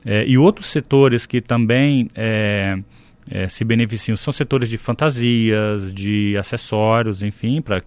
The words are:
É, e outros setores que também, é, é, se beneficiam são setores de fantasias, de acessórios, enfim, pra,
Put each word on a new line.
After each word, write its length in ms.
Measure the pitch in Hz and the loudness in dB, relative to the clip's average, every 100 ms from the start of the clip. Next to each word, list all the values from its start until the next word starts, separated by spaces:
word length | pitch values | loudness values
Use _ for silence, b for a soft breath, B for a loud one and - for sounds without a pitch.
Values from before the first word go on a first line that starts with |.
É, 220 | - 104 - | -2 0 4
e 100 | 127 | 6
outros 300 | 170 208 - | 6 4 -4
setores 600 | 151 - 139 135 117 - | -6 2 4 6 4 -2
que 140 | 123 | -4
também, 680 | - 120 113 123 143 139 117 | -2 0 2 2 2 2 -2
é, 600 | - 110 107 104 104 98 95 98 b b b - | -4 -2 0 0 0 -2 -4 -8 b b b -10
é, 160 | 98 92 | -6 -6
se 180 | - | -4
beneficiam 520 | 113 113 113 113 - 107 | 0 0 0 -4 -4 -4
são 160 | - | -4
setores 360 | - 139 135 120 | -4 -2 0 -2
de 80 | 113 | -4
fantasias, 1160 | - 120 151 123 120 117 110 107 107 104 95 | -6 -2 -2 0 2 2 2 2 0 -2 -6
de 420 | 98 101 104 104 101 | -6 -2 0 0 -2
acessórios, 840 | 98 120 - 107 110 113 110 95 | -4 -8 -4 0 2 2 0 -4
enfim, 380 | 104 - 113 147 | -6 -4 -4 -4
pra, 200 | 127 95 | -2 -4